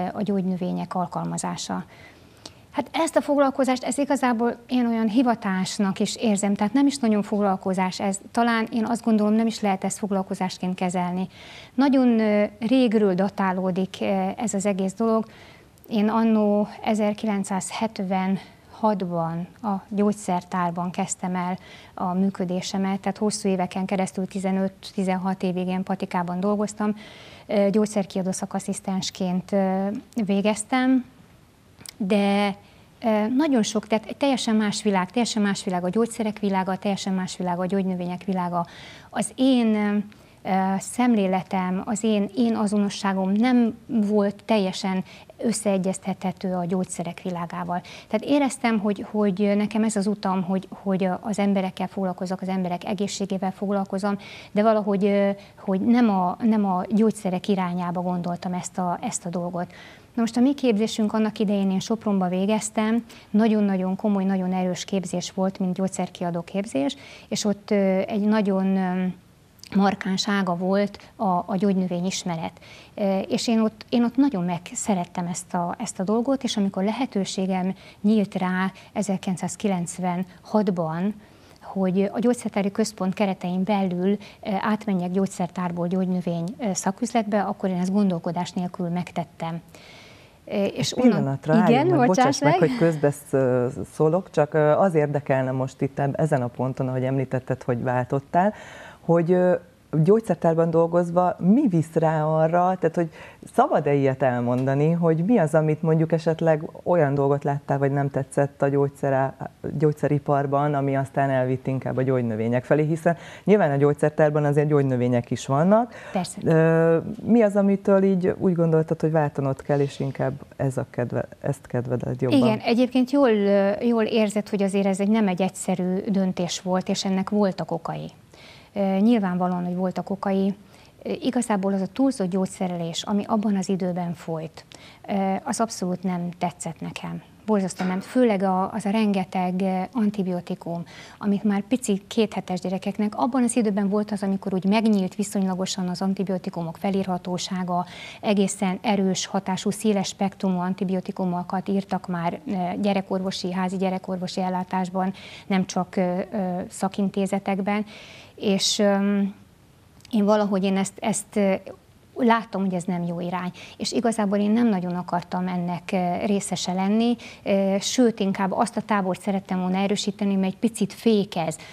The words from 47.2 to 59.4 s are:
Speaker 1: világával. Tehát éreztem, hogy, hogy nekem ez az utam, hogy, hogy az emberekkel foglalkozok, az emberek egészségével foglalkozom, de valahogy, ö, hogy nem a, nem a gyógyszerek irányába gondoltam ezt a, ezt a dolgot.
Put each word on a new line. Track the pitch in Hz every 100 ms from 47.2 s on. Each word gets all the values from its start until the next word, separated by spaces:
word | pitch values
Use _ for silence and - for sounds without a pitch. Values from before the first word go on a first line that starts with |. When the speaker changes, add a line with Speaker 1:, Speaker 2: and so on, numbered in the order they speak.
Speaker 1:
világával. | 190 170 170 175 175 175 - - -
Tehát | 220 -
éreztem, | 285 269 - 233 220
hogy, | 208 202 214
hogy | 214 208 185 208 202
nekem | 208 220
ez | 220 208
az | 196
utam, | 202 196 190
hogy, | 175 190 -
hogy | - 202 190 190 180
az | - 208
emberekkel | 202 196 185 - 185
foglalkozok, | - 185 175 180 185
az | 185
emberek | 190 180 175
egészségével | - 196 196 - 196 190 190
foglalkozom, | - 196 202 190 190 202 196 - - -
de | 202
valahogy, | 220 214 208 196
ö, | 202 202 196 196 - -
hogy | - 190
nem | 214 240 233
a, | 190 180 -
nem | 226 214
a | 202 180 -
gyógyszerek | 208 220 202 190 180 190
irányába | 190 180 180 175 175
gondoltam | 180 180 175 175 180
ezt | 180 - -
a, | 180 175
ezt | - - 180
a |
dolgot. | 175